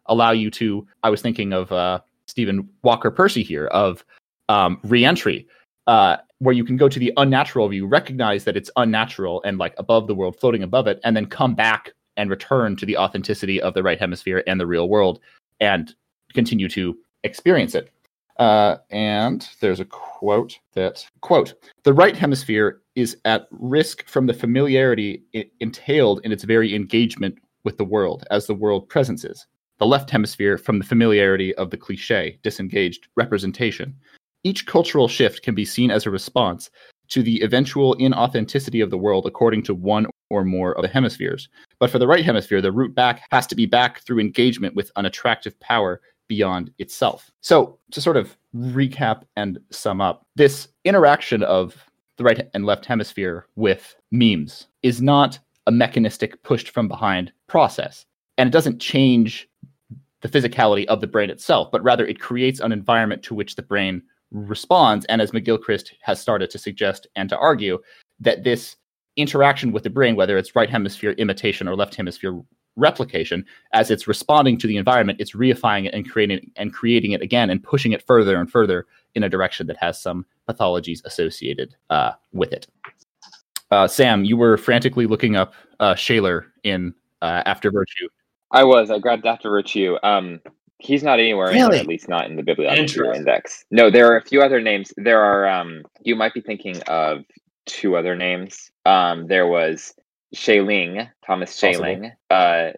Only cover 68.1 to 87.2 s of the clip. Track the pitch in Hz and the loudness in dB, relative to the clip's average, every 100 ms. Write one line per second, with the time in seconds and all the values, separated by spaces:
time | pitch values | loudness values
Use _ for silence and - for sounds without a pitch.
68.1 | _ 113 87 123 120 - - _ _ _ | _ -2 0 0 -2 -4 -20 _ _ _
69.1 | - 143 143 143 139 123 107 107 131 123 | -6 -2 2 2 2 -2 -4 -4 0 2
70.1 | 104 95 98 - 120 110 120 98 - 104 | 2 2 0 0 0 0 0 -4 -4 -6
71.1 | - 107 95 110 - 92 95 101 - 92 | -2 -4 -2 -4 -4 -6 -4 -6 -6 -10
72.1 | - 95 87 - _ _ 113 151 - 120 | -8 -10 -10 -14 _ _ 0 0 0 -4
73.1 | 85 82 95 - - _ 110 113 107 - | -4 -4 -6 -8 -20 _ 0 2 0 -2
74.1 | 101 - 151 135 117 110 104 101 123 101 | -4 2 4 4 2 -2 -2 2 2 2
75.1 | 98 101 101 127 123 117 101 95 107 90 | -2 -10 -2 0 2 0 0 -4 -8 -6
76.1 | 113 101 95 - - 104 - 117 120 104 | -2 0 -2 -8 -10 -10 -4 0 2 0
77.1 | 101 95 120 107 95 - 143 117 110 - | -4 0 0 2 -2 -2 -2 0 -2 4
78.1 | 120 98 90 87 120 104 87 - _ _ | 4 4 2 0 0 2 0 -6 _ _
79.1 | 110 98 92 92 - 82 78 85 - 92 | -4 -2 -2 -4 -4 -10 -6 -6 -4 -8
80.1 | 90 - _ - - 90 90 82 78 - | -8 -12 _ -12 -4 -2 -2 -6 -12 -10
81.1 | - 80 - 64 - 65 _ _ 76 58 | -6 -6 -6 -10 -8 -10 _ _ -2 -2
82.1 | - _ 92 - - - _ - _ _ | -6 _ -6 -6 -6 -12 _ -20 _ _
83.1 | _ _ - _ - - 101 95 - 127 | _ _ -20 _ -18 0 2 4 4 4
84.1 | 104 101 117 117 107 - 120 131 127 110 | 4 2 4 6 4 4 0 0 0 0
85.1 | 107 117 98 95 - _ - 104 90 - | 0 0 0 -2 -6 _ 0 0 2 0
86.1 | 113 95 85 - _ 104 92 90 - _ | 0 2 -2 -6 _ -6 -4 -6 -10 _
87.1 | _ | _